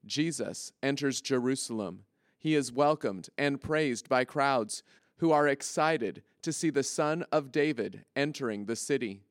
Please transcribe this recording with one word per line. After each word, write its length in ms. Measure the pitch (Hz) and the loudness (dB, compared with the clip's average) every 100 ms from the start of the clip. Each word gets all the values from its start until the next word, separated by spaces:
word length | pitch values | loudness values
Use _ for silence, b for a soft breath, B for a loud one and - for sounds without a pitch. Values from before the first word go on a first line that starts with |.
| 104 | -6
Jesus 640 | 127 160 147 101 90 - _ | -2 -2 -2 -6 -6 -14 _
enters 380 | 135 139 143 120 | -2 0 0 -2
Jerusalem. 840 | - 131 123 131 - 113 98 92 - _ _ _ | 0 0 2 0 -2 -4 -4 -8 -18 _ _ _
He 180 | 156 151 | 0 2
is 160 | 123 | 0
welcomed 560 | 123 147 151 123 95 82 - | 2 4 4 0 -4 -10 -2
and 220 | 143 139 | 0 0
praised 480 | - 156 156 117 - | -2 0 0 -2 0
by 160 | 131 | 2
crowds 600 | 127 151 139 135 110 - b b b b | 2 0 2 2 0 -8 b b b b
who 160 | 165 | 4
are 160 | 151 147 | 4 4
excited 760 | 139 - - 156 160 107 - _ _ | 2 -2 0 2 2 -2 -6 _ _
to 100 | - | -6
see 160 | 151 165 | -2 0
the 120 | 139 | 0
Son 440 | 127 - 151 160 - | -2 0 0 0 0
of 220 | 156 139 | 0 0
David 540 | 151 147 123 101 95 - - | 0 0 0 -4 -6 -10 -2
entering 480 | 143 147 131 104 | -2 0 -4 -4
the 140 | 104 113 | -4 -6
city. 420 | - 139 117 98 _ | 0 -2 -2 -8 _